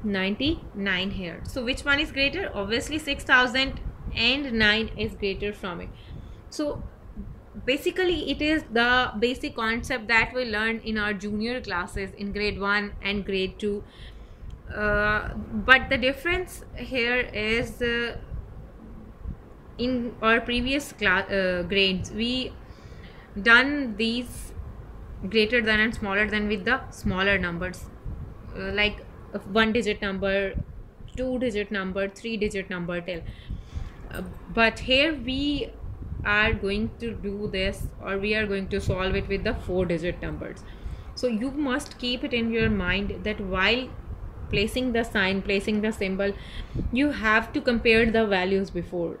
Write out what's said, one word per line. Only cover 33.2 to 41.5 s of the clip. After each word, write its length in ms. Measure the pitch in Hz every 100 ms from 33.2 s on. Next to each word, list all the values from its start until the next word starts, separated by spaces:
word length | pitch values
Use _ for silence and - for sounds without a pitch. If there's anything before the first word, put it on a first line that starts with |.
| - - - - - - - - -
Uh, 120 | - 185 - -
but 240 | 180 226 220
here 360 | - 262 302
we 540 | 294 233 262 285 285 233 - - - - -
are 280 | - 208 220
going 360 | 220 196 202 226 -
to 140 | 233
do 360 | 196 196 202 208
this, 340 | 190 190 202 - -
or 160 | - 196
we 160 | 208
are 120 | 214 208
going 220 | 196 190
to 120 | 196
solve 340 | - 185 190
it 140 | 190 165
with 160 | 196
the 100 | 165
four 320 | 165 - 185 180
digit 340 | 170 170 170
numbers। 420 | 165 156 - - - - - - -
So 140 | - 254
you 220 | 220 262